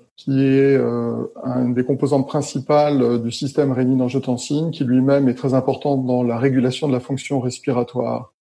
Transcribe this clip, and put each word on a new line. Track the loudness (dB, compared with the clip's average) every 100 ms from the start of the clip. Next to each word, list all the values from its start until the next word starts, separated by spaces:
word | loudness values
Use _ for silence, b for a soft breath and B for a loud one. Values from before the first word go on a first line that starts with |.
| _ -10
qui | -2 2 4
est, | 4 4 4
euh, | 2 -2 -4 -4 -8 -8
une | -6 -2 0
des | 0
composantes | 0 0 0 0 0
principales, | -4 -4 -4 0 2 4 2
euh, | 2 0
du | -2
système | -6 -4 0 0
rénine-angiotensine, | 2 2 2 0 -2 -2 -4 -4 -4 -2
qui | -2
lui-même | 0 2 4 4 2
est |
très | 0 0
important | 0 0 -2 -2 0
dans | 0 0
la | 0 0
régulation | 0 2 0 0 -2
de |
la | -2
fonction | -2 -8 -4 -4
respiratoire. | -4 -6 -4 -2 -2 -4 -4 -6 -8 _